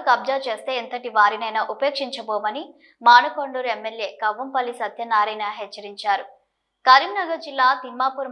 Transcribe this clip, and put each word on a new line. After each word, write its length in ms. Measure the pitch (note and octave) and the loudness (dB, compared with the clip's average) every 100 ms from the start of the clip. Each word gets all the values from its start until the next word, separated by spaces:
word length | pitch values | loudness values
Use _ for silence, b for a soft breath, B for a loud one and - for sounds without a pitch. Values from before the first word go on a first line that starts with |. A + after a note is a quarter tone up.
| - | 2
కబ్జా 300 | A#3 C4+ C4+ C4 | 2 2 -4 -4
చేస్తే 260 | G#3+ - C4 | -6 -4 -6
ఎంతటి 300 | A3+ - A#3+ A3 | -6 -10 -2 4
వారినైనా 440 | G#3 G#3+ A3 A3 - | 4 4 -4 -4 -4
ఉపేక్షించబోమని 880 | A3 C4+ C#4+ C4 A#3 A3 G#3 G#3 A#3 F#4 b b b | -2 -2 -2 -6 -8 -6 -4 -4 -6 -10 b b b
మానకొండూరు 680 | A#3 A#3+ D4 - C#4 B3+ B3 | 8 8 6 -2 -6 -4 -4
ఎమ్మెల్యే 340 | G#3+ A3 A3+ G#3 - | -4 -6 -8 -8 -4
కవ్వంపల్లి 520 | A3 G#3+ C4+ C4+ B3 A#3+ | -4 -4 -4 -4 -4 -4
సత్యనారాయణ 640 | G#3+ G#3+ A#3 A3 G#3 G#3+ G#3 G#3+ | -8 -8 0 2 2 -2 -6 -8
హెచ్చరించారు. 640 | G3+ G#3 G#3 G3+ G#3+ G3 - - _ _ _ _ - | -12 -12 -14 -8 -2 -2 -4 -16 _ _ _ _ 6
కరీంనగర్ 560 | C4+ E4+ G4+ E4+ E4 D#4 | 6 6 -2 -2 -4 -6
జిల్లా 220 | C4+ B3+ C4+ | 2 2 2
తిమ్మాపూర్ 460 | F4 B3 C4 C4 C4 | -4 -4 -4 -4 -4